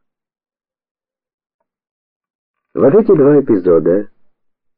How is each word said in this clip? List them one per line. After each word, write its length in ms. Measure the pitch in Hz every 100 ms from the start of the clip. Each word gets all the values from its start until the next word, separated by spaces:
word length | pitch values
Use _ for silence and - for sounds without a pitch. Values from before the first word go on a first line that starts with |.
| _ _ _ _ _ _ _ _ _ _ _ _ _ _ _ _ _ _ _ _ _ _ _ _ _ _ _
Вот 200 | - 120
эти 220 | 185 220 175
два 240 | 139 147
эпизода, 680 | 135 104 87 82 80 95 101 _ _ _ _ _ _